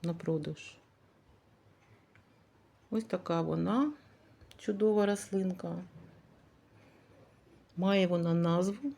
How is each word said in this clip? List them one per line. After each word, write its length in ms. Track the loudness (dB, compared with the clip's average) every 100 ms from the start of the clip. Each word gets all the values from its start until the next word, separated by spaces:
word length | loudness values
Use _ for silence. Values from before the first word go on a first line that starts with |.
на 120 | -2
продаж. 600 | -4 -2 -2 -2 -8 -14 -20 _ _ _ _ _ -20 _ _ _ _ _ -20 _ -20 _ _ _ _ _ _ _
Ось 140 | -4
така 360 | -2 -6 -2 0
вона, 520 | 0 0 0 2 2 -2 -16 -20 -20 -20 -20 -12
чудова 480 | -6 0 2 4 2
рослинка. 760 | 0 -2 -2 -2 -4 -6 -10 -12 -18 -20 -20 -20 -20 -20 _ _ -20 -20 -20 -20 -20 -20 -20 -20 -20 -18 -2
Має 300 | 2 4 4
вона 280 | 2 2
назву 580 | 2 4 2 2 -2 -8